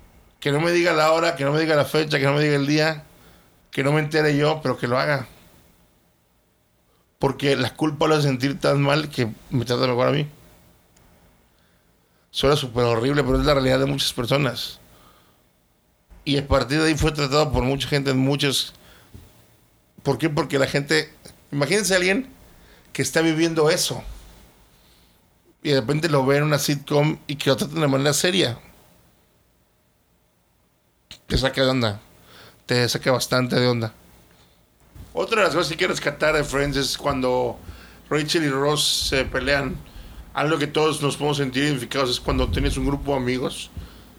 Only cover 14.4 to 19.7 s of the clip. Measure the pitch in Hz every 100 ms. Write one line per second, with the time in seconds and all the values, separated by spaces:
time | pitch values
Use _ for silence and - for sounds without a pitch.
14.4 | 139 107 - - - - - _ _ _
15.4 | _ _ _ _ _ _ _ - - 143
16.4 | 143 135 120 151 160 151 160 151 143 147
17.4 | 151 123 123 139 - 147 139 131 131 143
18.4 | 147 120 - - - - - - - -
19.4 | _ _ _